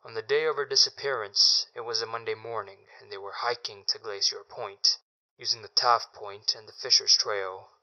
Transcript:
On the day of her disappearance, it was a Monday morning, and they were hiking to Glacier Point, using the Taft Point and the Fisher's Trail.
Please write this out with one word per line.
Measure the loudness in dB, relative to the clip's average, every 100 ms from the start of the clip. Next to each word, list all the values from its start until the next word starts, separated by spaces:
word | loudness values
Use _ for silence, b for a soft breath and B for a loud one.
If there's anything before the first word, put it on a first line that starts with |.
On | -6
the | -8
day | 0 2
of | 2 0
her |
disappearance, | 0 2 2 0 -4 -4 -4 4 4 4 0
it | -10
was | -6 -4
a | -4
Monday | -6 -6 -6
morning, | -6 -6 -8 -14 _ -20
and | -14
they | -12
were | -10
hiking | -4 -4 -4 -8 -8 -6
to | -4
Glacier | -6 -2 -2 -2
Point, | -12 -10 -10 0 0 0 _ _ _ _
using | -6 -6
the | -2
Taft | 0 4 4 2
Point | -14 -12 -6 -4
and | -6 -8
the |
Fisher's | -12 4 4 6 4
Trail. | 4 0 -2 -8 -14 _